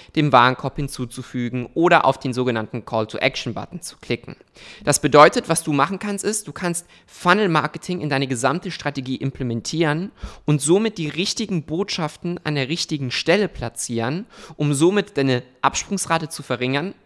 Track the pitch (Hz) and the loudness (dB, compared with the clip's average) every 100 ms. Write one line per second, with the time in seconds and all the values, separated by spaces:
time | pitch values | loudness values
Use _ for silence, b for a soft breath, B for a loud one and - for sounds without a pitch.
0 | B - 151 123 120 127 139 - 139 - | B 0 4 6 6 4 -4 -6 -8 -6
1 | 123 - 127 127 120 123 120 - 170 165 | -10 -10 -10 -6 -4 -4 -6 2 4 6
2 | - 135 135 123 127 117 107 123 - 113 | 4 2 -2 -2 -2 -2 -4 -8 -4 -4
3 | 110 - 131 - - 101 104 170 - - | -4 0 -2 -2 -8 -8 -10 -12 -14 -16
4 | - 120 - - _ B B B - 147 | -6 -6 -6 -20 _ B B B -2 0
5 | 147 147 156 247 - 160 - 143 147 190 | 6 10 10 8 0 -2 0 2 2 0
6 | 208 202 196 220 - - 180 170 - b | -6 -4 -4 -4 -8 -6 -4 -4 -8 b
7 | b - 180 190 208 160 143 - - 180 | b -4 2 4 4 2 0 -6 -8 -6
8 | 143 139 135 127 131 156 185 - 147 139 | -2 -2 0 0 0 0 -4 -8 -6 -6
9 | 127 131 135 - 127 117 - 160 160 151 | -6 -4 -6 -4 -6 -4 -4 0 0 0
10 | 196 B B B - 151 - 185 220 214 | -4 B B B 0 0 4 4 2 -4
11 | 151 147 196 - 214 185 139 160 202 - | -8 -4 -4 -4 -4 -4 -4 -6 -4 -4
12 | 156 - 175 175 - 147 127 170 - 151 | -6 -6 -10 -8 -4 -4 -2 -4 -4 -4
13 | 131 - - 185 196 - 117 - - 113 | -4 -4 2 2 2 -4 -10 -8 -6 -2
14 | 117 156 226 B B B 147 143 165 202 | -2 -4 -8 B B B 0 4 4 4
15 | 202 - 135 127 - _ 135 - - 196 | -2 -2 0 0 -2 _ -2 -2 -6 -6
16 | - 165 160 - 147 120 123 139 175 - | -2 -2 -4 -10 -6 -2 0 -2 -4 -10